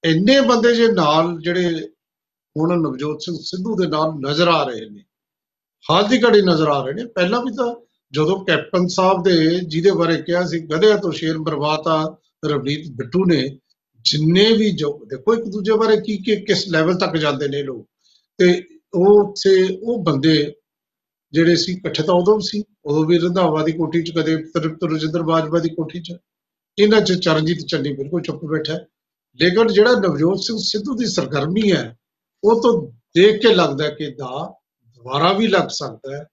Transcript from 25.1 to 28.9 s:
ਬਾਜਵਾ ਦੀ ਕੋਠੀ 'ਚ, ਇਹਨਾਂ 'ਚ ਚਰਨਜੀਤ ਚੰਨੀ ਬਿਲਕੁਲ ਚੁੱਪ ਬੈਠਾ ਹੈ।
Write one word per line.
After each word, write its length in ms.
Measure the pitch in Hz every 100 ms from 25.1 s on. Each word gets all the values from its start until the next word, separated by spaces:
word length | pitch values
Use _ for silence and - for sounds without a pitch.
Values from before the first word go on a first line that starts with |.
| 170
ਬਾਜਵਾ 360 | 160 165 156 170
ਦੀ 100 | 165
ਕੋਠੀ 320 | 160 156 175
'ਚ, 160 | 165 175 _ _ _ _ _ -
ਇਹਨਾਂ 240 | 208 220
'ਚ 120 | 185
ਚਰਨਜੀਤ 480 | 180 170 160 156 175 -
ਚੰਨੀ 260 | 156 139
ਬਿਲਕੁਲ 280 | 135 139 175
ਚੁੱਪ 220 | - 147 156
ਬੈਠਾ 280 | 156 156
ਹੈ। 120 | 165 -